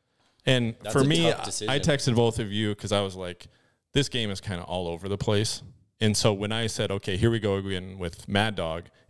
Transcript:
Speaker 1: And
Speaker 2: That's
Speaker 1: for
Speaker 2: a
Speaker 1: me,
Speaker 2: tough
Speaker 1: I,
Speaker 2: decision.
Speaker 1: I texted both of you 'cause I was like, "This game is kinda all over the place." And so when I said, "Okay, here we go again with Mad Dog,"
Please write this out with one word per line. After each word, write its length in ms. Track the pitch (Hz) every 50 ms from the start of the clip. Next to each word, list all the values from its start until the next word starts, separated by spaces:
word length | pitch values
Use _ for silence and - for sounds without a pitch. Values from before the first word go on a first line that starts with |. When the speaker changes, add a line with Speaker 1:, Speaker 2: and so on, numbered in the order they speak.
| _ _ _ _ _ _ _ _ -
Speaker 1:
And 260 | 139 131 123 120 113 113 -
Speaker 2:
That's 120 | - 104 113
Speaker 1:
for 80 | 139
Speaker 2:
a 40 | 131
Speaker 1:
me, 240 | 143 160 170 165 165
Speaker 2:
tough 120 | - -
Speaker 1:
I, 40 | -
Speaker 2:
decision. 240 | 110 - - 107 113
Speaker 1:
I 80 | 135 147
texted 360 | - 160 143 131 - 131 117
both 240 | 120 117 117 110 117
of 120 | 113 98
you 220 | 101 107 110 104 101
'cause 160 | - - 98
I 100 | 104 101
was 140 | 101 95 90
like, 320 | 92 90 90 87 - - - _ _ _ _ _ _ _ _ -
"This 160 | 139 139 -
game 200 | - 120 113 104
is 100 | 98 -
kinda 220 | - 104 92 87 -
all 240 | - 87 92 90
over 200 | 85 85 82 92
the 100 | 98 101
place." 440 | 95 - 110 104 101 110 - - - - - - - _ _ _ -
And 160 | 110 107 101
so 160 | - - 113 104
when 180 | 98 104 104
I 140 | 110 113 113
said, 220 | 107 - - 107 95
"Okay, 240 | 98 98 - 104 95
here 140 | 95 117 117
we 80 | 117 110
go 160 | 101 101 98
again 420 | 98 95 98 95 90 92 95 95 95
with 280 | 87 82 - - -
Mad 280 | - 101 101 107 113 101
Dog," 300 | 92 85 80 80 87 - - _ _ _